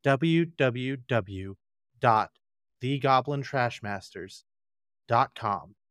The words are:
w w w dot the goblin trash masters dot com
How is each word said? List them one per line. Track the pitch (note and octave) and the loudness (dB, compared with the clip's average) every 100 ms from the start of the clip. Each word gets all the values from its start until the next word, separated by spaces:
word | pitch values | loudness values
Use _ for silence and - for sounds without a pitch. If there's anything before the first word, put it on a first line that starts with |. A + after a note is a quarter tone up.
w | C#3 C3+ E3 E3 | 0 2 2 2
w | E3 - C3 B2 B2+ C3+ | 0 0 0 0 -6 -6
w | - A#2 G2 F#2+ F#2+ G2 _ _ _ - | -2 -2 -2 -8 -10 -14 _ _ _ 0
dot | B2 A2 F#2 _ _ _ _ - | 4 4 2 _ _ _ _ -10
the | B2+ C#3 | -6 0
goblin | C3+ C3 C3+ C#3+ | 2 2 2 -6
trash | B2+ C3+ A#2+ - | -4 -2 -2 -4
masters | G#2 G2 - F#2+ F#2+ - _ _ _ _ _ _ - | -10 -10 -10 -14 -14 -16 _ _ _ _ _ _ 0
dot | A#2 C3 | 0 0
com | - A2 F#2 E2 _ _ | -2 -4 -4 -8 _ _